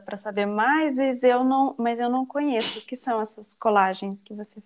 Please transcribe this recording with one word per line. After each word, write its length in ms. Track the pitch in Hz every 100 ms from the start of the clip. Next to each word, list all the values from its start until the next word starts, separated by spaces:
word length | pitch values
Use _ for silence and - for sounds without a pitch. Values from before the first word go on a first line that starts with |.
| -
pra 100 | 202
saber 280 | 214 202 202
mais, 520 | 208 240 311 311 254
mas 260 | 269 247
eu 200 | 254 247
não, 320 | 254 269 269 -
mas 200 | 233 233
eu 100 | 240
não 160 | 254 254
conheço. 540 | 285 294 226 226 214
O 20 |
que 140 | - 254
são 260 | 262 220
essas 320 | 220 - 208
colagens 680 | - 226 202 190 190 196 196
que 120 | -
você 280 | 208 208 214